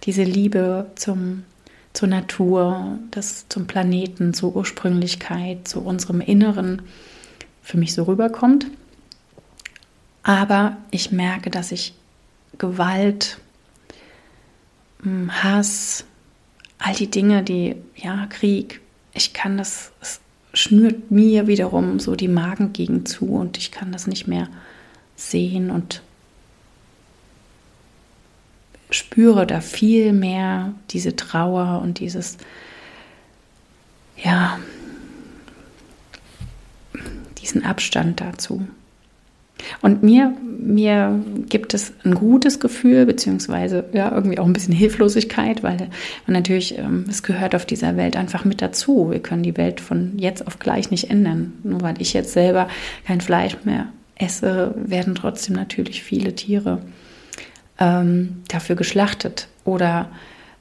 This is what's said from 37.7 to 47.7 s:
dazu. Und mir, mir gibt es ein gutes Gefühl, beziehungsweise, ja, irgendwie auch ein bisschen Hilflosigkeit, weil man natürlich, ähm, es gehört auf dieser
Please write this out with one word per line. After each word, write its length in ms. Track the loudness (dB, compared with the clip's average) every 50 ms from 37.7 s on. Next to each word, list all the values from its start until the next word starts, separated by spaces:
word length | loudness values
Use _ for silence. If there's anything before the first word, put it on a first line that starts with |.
| -4 -4 -4 -4 -2 -2 0 -2 -2 -4
dazu. 460 | -6 -10 -10 -10 -8 -8 -6 -6 -8 -8 -12 -18 -20 _ _ _ _ _ _ _ _ _ _ _ _ _ _ -16 -16 -14 -12 2
Und 220 | 4 4 4 8 8
mir, 320 | 8 10 10 8 6 0 -4
mir 840 | -8 -10 -10 -6 0 2 4 4 4 4 4 4 4 2 0 -2 -2 -4 -6 -8 -4 -2
gibt 260 | -2 -2 -2 -2 -4
es 200 | -4 -4 -6 -12 -2 0
ein 120 | 2 2
gutes 440 | 4 6 6 6 8 6 4 2 2
Gefühl, 460 | -2 -2 -2 4 4 6 8 8 6
beziehungsweise, 800 | 6 4 2 0 0 0 -2 -2 -2 -2 -2 0 0 -2 -2 -4 -2 -2
ja, 180 | 0 0 2
irgendwie 280 | 0 2 2 2 0 2
auch 60 | 4
ein 80 | 4 4
bisschen 200 | 4 2 2 4
Hilflosigkeit, 880 | 4 4 4 6 6 4 4 6 4 0 0 0 0 0 0 0 0 0
weil 260 | -2 -2 -2 -4 -6 -8 -12 -12 -12 -12 -10 -2
man 80 | 0 0
natürlich, 440 | 2 2 2 0 0 0 -2 -6 -6
ähm, 280 | -4 -2 -2 -2 -2 -4
es 140 | -6 -6 -2
gehört 320 | -2 -2 -2 0 0 0
auf 100 | -2 -2
dieser 300 | -2